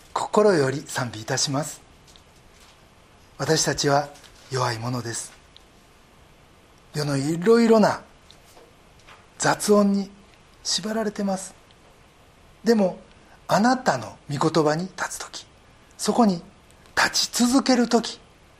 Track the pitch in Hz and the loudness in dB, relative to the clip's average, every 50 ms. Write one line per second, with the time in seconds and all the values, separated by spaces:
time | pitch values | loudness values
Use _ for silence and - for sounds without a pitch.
0 | - - - - - - - 214 214 208 190 156 139 131 131 151 151 - - - | -18 -8 -6 -6 -6 0 2 4 4 4 4 4 2 0 -2 -6 -8 -8 -6 -6
1 | 131 117 - 110 113 - 139 127 - 156 135 135 156 - - - - _ - - | -6 -6 -8 -12 -8 -6 -4 -4 -2 -2 -2 -4 -6 -6 -10 -18 -20 _ -20 -20
2 | - - - - - _ _ - _ - - - - - - _ _ - _ _ | -20 -20 -20 -20 -20 _ _ -20 _ -20 -20 -20 -20 -20 -20 _ _ -20 _ _
3 | _ _ _ _ - _ _ - 139 143 160 151 - 156 143 - - 143 139 143 | _ _ _ _ -20 _ _ -8 -2 0 0 0 0 -2 -2 -2 0 2 2 0
4 | 147 - - - - - - - - - 131 131 127 123 117 110 113 123 127 123 | 0 -2 -10 -20 -20 -20 -20 -20 -14 -8 -4 -2 -2 -2 -4 -4 -6 -6 -6 -6
5 | 113 117 113 - - - - - _ _ _ - - _ _ - _ _ _ _ | -6 -8 -10 -10 -12 -14 -18 -20 _ _ _ -20 -20 _ _ -20 _ _ _ _
6 | _ _ _ _ - _ - _ _ _ _ _ _ _ _ _ _ - - 147 | _ _ _ _ -20 _ -20 _ _ _ _ _ _ _ _ _ _ -12 -8 -6
7 | 147 147 139 135 135 151 170 170 175 214 226 233 233 226 226 220 196 156 - - | -4 -4 -2 -2 -2 -2 -4 -2 2 4 4 6 6 6 6 6 6 4 2 -2
8 | - - - - _ - - - _ - - - - - _ _ _ _ - - | -8 -18 -20 -20 _ -20 -20 -20 _ -20 -20 -20 -20 -20 _ _ _ _ -20 -20
9 | - - - - - - _ - - 147 156 - - - 208 208 208 202 196 202 | -20 -20 -20 -20 -20 -20 _ -2 0 0 0 0 2 4 4 4 4 4 2 0
10 | 196 - - - - - - _ _ _ _ _ - - - 180 175 214 214 226 | -4 -6 -12 -20 -20 -20 -20 _ _ _ _ _ -8 -6 -6 -6 -6 -6 -6 -4
11 | 220 214 - - 202 196 190 185 - - - - _ - - _ _ - - _ | -4 -6 -4 -4 -4 -4 -4 -6 -8 -12 -18 -20 _ -20 -20 _ _ -20 -20 _
12 | _ _ _ _ _ _ _ _ _ - - _ - 208 233 214 196 175 - - | _ _ _ _ _ _ _ _ _ -20 -16 _ 0 2 2 2 2 0 -2 -6
13 | - - - - - - - - _ - 151 180 214 247 262 254 - - 147 123 | -18 -20 -20 -20 -20 -20 -20 -16 _ 0 0 2 4 2 2 2 0 -2 -2 -2
14 | 110 - - - _ - 147 - 170 156 156 170 151 151 151 160 180 190 - - | -4 -10 -16 -18 _ -8 -4 -2 -2 0 2 2 2 2 0 -2 -4 -8 -8 -10
15 | - - - - - - - - - - - - _ - - _ - _ - - | -10 -10 -10 -12 -14 -14 -16 -18 -18 -20 -20 -20 _ -20 -20 _ -20 _ -14 -8
16 | - - 202 - 240 202 180 170 - - - - _ - - _ - - - - | -4 -2 2 2 2 2 2 -2 -8 -16 -20 -20 _ -20 -20 _ -20 -10 -4 -2
17 | - - - - - - - - 240 247 247 269 - - 254 240 240 226 - 330 | -2 -2 0 -2 -4 -4 -2 0 0 2 2 2 2 2 2 2 2 2 2 0
18 | - - - - - - _ _ _ _ _ | 0 -2 -12 -14 -20 -20 _ _ _ _ _